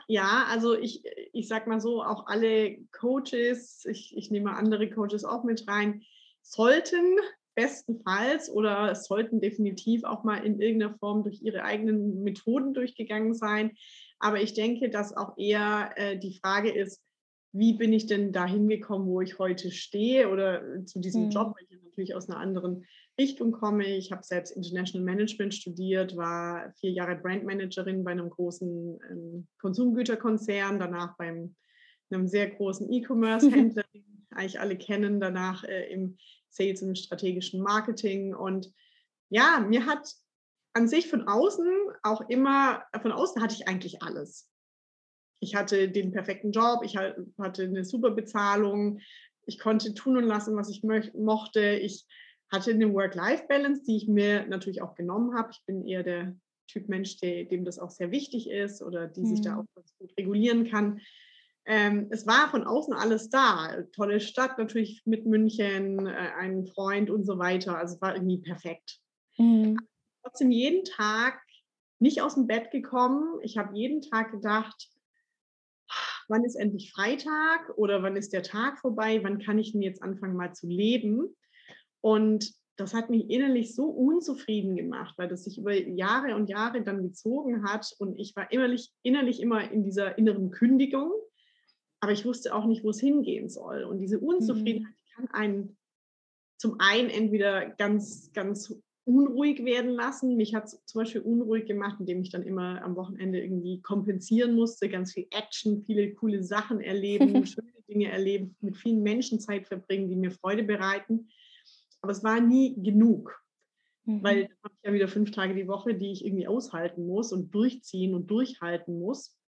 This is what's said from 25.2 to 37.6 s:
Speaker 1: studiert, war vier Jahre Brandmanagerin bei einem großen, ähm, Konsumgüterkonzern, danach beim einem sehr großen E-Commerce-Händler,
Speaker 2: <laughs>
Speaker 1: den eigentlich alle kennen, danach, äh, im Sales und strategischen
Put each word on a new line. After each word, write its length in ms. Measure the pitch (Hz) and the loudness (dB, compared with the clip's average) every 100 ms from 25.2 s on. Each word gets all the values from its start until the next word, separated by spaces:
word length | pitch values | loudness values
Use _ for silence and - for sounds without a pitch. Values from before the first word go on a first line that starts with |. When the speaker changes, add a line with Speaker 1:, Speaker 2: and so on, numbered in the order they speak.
| 214 - 202 | -2 -2 -6
Speaker 1:
studiert, 640 | 202 - 170 185 190 185 175 | -6 -10 -6 -2 0 0 -4
war 560 | 170 170 170 170 - - | -6 -4 -6 -8 -10 -8
vier 120 | 190 | -4
Jahre 240 | 180 175 175 | -2 -4 -4
Brandmanagerin 880 | 180 190 196 196 190 185 185 190 | -4 -4 -4 -4 -6 -6 -4 -2
bei 80 | 175 | -2
einem 180 | 180 170 | -4 -6
großen, 680 | - 175 175 180 170 170 165 - | -4 -4 -4 -6 -6 -8 -12 -14
ähm, 360 | 175 170 170 175 _ | -14 -12 -14 -14 _
Konsumgüterkonzern, 1160 | 190 185 247 226 240 220 233 214 214 202 196 202 | -4 2 2 2 0 -2 0 0 0 -2 -2 -2
danach 380 | 175 175 175 - | -4 -4 -8 -8
beim 360 | 170 165 175 - _ _ _ _ _ | -10 -8 -12 -16 _ _ _ _ _
einem 180 | 190 185 | -2 0
sehr 220 | 202 202 | 2 0
großen 420 | 202 202 190 - | -2 -4 -4 -2
E-Commerce-Händler, 920 | 247 233 233 220 226 285 247 226 220 208 | -2 0 2 2 6 8 8 6 4 -4
Speaker 2:
<laughs> 60 | |
Speaker 1:
den 320 | - _ - _ | -10 _ -20 _
eigentlich 300 | - 190 - | -8 -6 -4
alle 160 | 202 185 | -4 -4
kennen, 440 | - 208 202 202 | -4 0 0 0
danach, 440 | 190 185 185 185 | 0 -2 -4 -6
äh, 260 | - 185 - | -6 -8 -6
im 260 | 190 185 185 _ _ _ | -6 -6 -8 _ _ _
Sales 320 | - 196 190 | -2 -2 -2
und 160 | 190 185 | -4 -6
strategischen 600 | - 175 190 180 180 185 | -8 -6 -4 -2 -4 -2